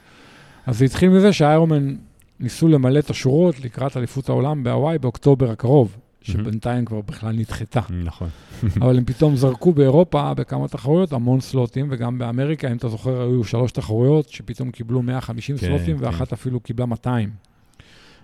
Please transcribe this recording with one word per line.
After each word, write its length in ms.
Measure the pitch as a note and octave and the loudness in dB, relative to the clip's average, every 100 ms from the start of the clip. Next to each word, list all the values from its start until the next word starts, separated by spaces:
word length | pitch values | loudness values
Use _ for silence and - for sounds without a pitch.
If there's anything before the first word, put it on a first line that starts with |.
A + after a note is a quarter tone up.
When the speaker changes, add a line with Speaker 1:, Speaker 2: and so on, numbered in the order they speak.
| _ - - - - - - | _ -20 -20 -20 -20 -12 -6
Speaker 1:
אז 120 | A2+ | 0
זה 60 | |
התחיל 240 | C3 - F#3 | 0 4 4
מזה 220 | F#3 G#3 | 6 6
שהאיירון 360 | - D3 D#3 E3 | 4 4 4 4
מן 240 | D3+ C#3 C#3+ - _ _ - | 2 0 -6 -12 _ _ -10
ניסו 280 | B2 - E3 | -8 0 4
למלא 300 | D3+ B2+ C#3+ | 4 4 2
את 120 | - | 0
השורות 500 | A#2+ C3 D3 F3+ C3+ | -2 0 2 2 0
לקראת 360 | A#2+ B2+ C3+ B2+ | -6 -6 -6 -4
אליפות 320 | A#2+ C3+ C3 | -6 -6 -2
העולם 360 | B2+ C3 D3+ | 0 0 -2
בהוואי 340 | A#2+ A#2+ D3 D#3+ | -2 -2 0 -2
באוקטובר 520 | B2 - C#3+ C3+ B2+ | -2 0 4 4 4
הקרוב, 460 | A2 A#2 C#3+ G#2+ - - _ - | 0 4 4 4 0 -20 _ -6
Speaker 2:
מהמם. 120 | G2+ | -4
Speaker 1:
שבינתיים 400 | G#2+ A2 A#2+ B2 | -2 -4 -4 -2
כבר 160 | A2+ G#2+ | -4 -6
בכלל 320 | G2+ - A2 A2+ | -8 -8 -6 -4
נדחתה. 440 | A2 - A2 B2 - | -4 -6 -4 -4 -4
Speaker 2:
נכון. 380 | F2+ E2+ - F2 - - - | -6 -6 -6 -10 -10 -16 -6
Speaker 1:
<laughs> 260 | G#2+ G2 | -2 0
אבל 160 | B2+ B2+ | 2 2
הם 60 | |
פתאום 320 | B2 B2+ D3+ C3+ | 2 2 2 2
זרקו 360 | C3 B2+ F3 | 0 2 2
באירופה, 600 | D3 C3+ D3 F3+ D3 C#3+ | 4 6 6 4 0 -2
בכמה 340 | C3+ B2+ C3+ C#3+ | -4 -4 -4 -6
תחרויות, 440 | - C3+ E3 F#3 | -6 0 0 0
המון 280 | C3+ A#2+ C3 | -2 0 0
סלוטים, 480 | - C3+ A#2+ C3 C#3+ | 0 -2 -2 -2 -6
וגם 280 | B2+ A#2+ B2 | -4 -6 -6
באמריקה, 540 | A#2+ A#2+ C#3 D#3 C3+ | -4 -4 -2 -4 -4
אם 40 | A#2 | -4
אתה 120 | B2 | -6
זוכר, 320 | A2 C3 B2+ | -6 -4 -2
היו 220 | B2 B2 | 0 0
שלוש 280 | G#2+ A#2 B2+ | 0 0 -2
תחרויות 560 | - - A2 B2+ D3+ D3 | -2 -4 2 4 2 0
שפתאום 420 | - A2+ A#2+ B2+ | -8 -12 -10 -8
קיבלו 320 | - A2+ B2+ | -8 -4 -4
מאה 180 | A#2+ B2+ | -2 -4
חמישים 360 | - A#2+ B2 C#3 | -6 -8 -6 -4
Speaker 2:
כן, 100 | - | -2
Speaker 1:
סלוטים, 320 | - F2 D3+ | -2 0 -2
Speaker 2:
כן. 60 | |
Speaker 1:
ואחת 280 | B2+ E2+ B2+ | -4 -4 -6
אפילו 280 | B2 B2+ B2 | -6 -6 -6
קיבלה 260 | - A#2 A#2+ | -6 -6 -4
מאתיים. 440 | A2+ B2 B2 G#2+ G#2 _ _ _ _ - - - - | -4 -2 -2 -2 -6 _ _ _ _ -20 -20 -20 -20